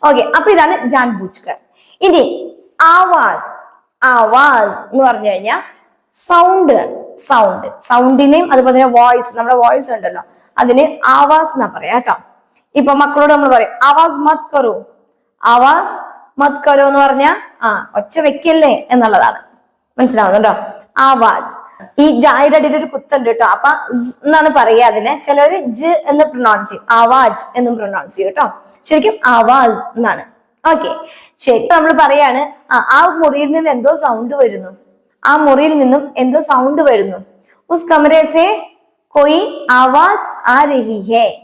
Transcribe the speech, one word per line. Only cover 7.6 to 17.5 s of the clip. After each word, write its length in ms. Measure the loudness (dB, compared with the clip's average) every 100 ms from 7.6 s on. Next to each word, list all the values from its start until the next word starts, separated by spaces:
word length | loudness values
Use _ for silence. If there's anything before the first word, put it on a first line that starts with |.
| -12 -12
സൗണ്ടിനെയും 720 | -2 0 2 2 4 2 2
അതുപോലെ 220 | 0 2
തന്നെ 140 | 2 2
വോയിസ്, 500 | 4 4 2 -2 -8
നമ്മുടെ 180 | -2 2
വോയിസ് 360 | 2 0 -4
ഉണ്ടല്ലോ, 300 | -8 -8 -10 -18 _ _ -4
അതിന് 400 | 0 2 0 0 0
ആവാസ് 480 | 2 4 2 0
എന്നാ 180 | -4 -6 -8
പറയാ 240 | -6 -4
ട്ടോ. 160 | -4 -6 _ _ _ _ _ -2
ഇപ്പൊ 180 | 0
മക്കളോട് 400 | 2 0 2 2
നമ്മൾ 220 | 2 4 2
പറയും, 140 | 0 0
"ആവാസ് 360 | 2 4 2 0
മത് 360 | -2 -2 -2 -2
കറോ", 300 | -2 -4 -12 _ _ _ _ _
"ആവാസ് 580 | 0 2 2 2 -2 -12 -16 -20 _ -4
മത് 240 | -4 -2 0
കറോ" 200 | 2 2
എന്ന് 120 | 2
പറഞ്ഞാ, 360 | 0 2 0 -2 -10